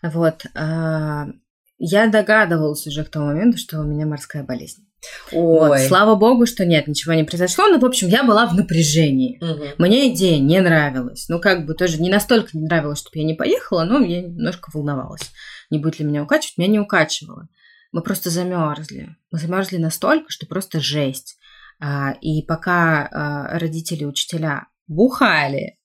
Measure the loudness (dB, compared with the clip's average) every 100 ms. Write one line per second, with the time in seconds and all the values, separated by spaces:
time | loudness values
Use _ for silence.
0 | -4 0 0 0 -14 -8 -4 -2 -2 -2
1 | -4 -4 -8 -12 _ _ _ _ 0 2
2 | 4 2 4 2 4 2 0 -4 -8 -8
3 | -8 -4 -2 2 2 2 -4 -6 -4 -4
4 | -4 -6 -10 -12 -8 -10 -10 -20 _ _
5 | -20 -20 -8 0 4 6 6 4 4 6
6 | 6 6 6 6 2 2 2 2 2 -6
7 | 0 0 0 0 -2 2 4 6 4 2
8 | 2 4 6 4 4 2 0 2 2 4
9 | 2 2 0 -4 -8 -6 -8 0 4 4
10 | 2 2 2 4 4 4 4 4 2 -2
11 | -8 -10 -6 -2 0 0 -2 -2 -2 0
12 | 0 0 2 0 0 -6 -2 -2 -2 -8
13 | -10 -6 -4 -2 0 -2 0 -2 0 0
14 | 0 -2 -8 -6 -6 -6 -10 -8 -4 -6
15 | -8 -12 -16 -16 -20 -20 _ -4 -4 -4
16 | -4 -4 -2 -2 -2 -4 0 0 0 0
17 | 0 -4 -10 -20 -20 _ _ _ _ -8
18 | -6 -6 -4 -4 -4 -2 -2 -4 -12 -16
19 | -18 -20 _ -8 -4 -4 -4 -2 -4 -2
20 | 0 0 -2 -16 -8 -8 -6 -4 -4 -2
21 | -4 -6 -14 -20 _ _ -20 _ -6 -4
22 | -4 -6 -4 -4 -4 -6 -2 0 2 0
23 | -2 -6 -6 -6 -6 -6 -6 -6 -8 -8
24 | -6 -6 -6 -4 -4 -6 -10 _ _ 0
25 | 0 2 2 2 0 -4 -8 _